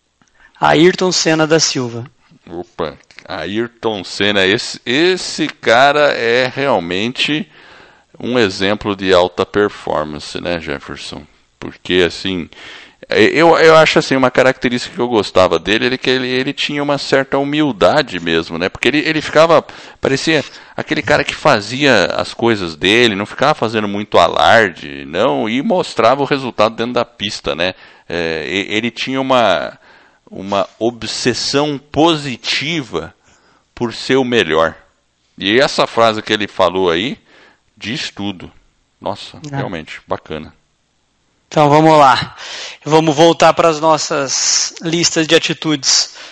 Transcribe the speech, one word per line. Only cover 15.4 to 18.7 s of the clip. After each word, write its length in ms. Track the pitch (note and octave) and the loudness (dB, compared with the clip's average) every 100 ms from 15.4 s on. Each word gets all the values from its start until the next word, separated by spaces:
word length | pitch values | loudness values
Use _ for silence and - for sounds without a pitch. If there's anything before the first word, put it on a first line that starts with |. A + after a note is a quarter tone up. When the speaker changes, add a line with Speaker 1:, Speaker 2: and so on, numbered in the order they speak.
| F2+ E2 | 4 2
Speaker 2:
dele, 260 | E2+ A2 B2 | 0 0 0
ele, 120 | B2+ | -2
que 120 | - | -2
ele, 180 | B2+ B2+ | -2 0
ele 260 | B2+ C#3 | -4 -4
tinha 280 | C#3 - D3 | -4 -4 -4
uma 160 | C#3+ C#3 | -2 -2
certa 400 | - C#3 C3+ C#3 | 0 0 2 -2
humildade 840 | C#3+ D3 D3+ G2+ F2+ C3+ B2 F#2 | -2 0 0 2 2 2 -2 -4
mesmo, 380 | E2+ E2 D#2+ E2 | -2 -2 -2 -4
né? 120 | |
Porque 180 | F2+ | -4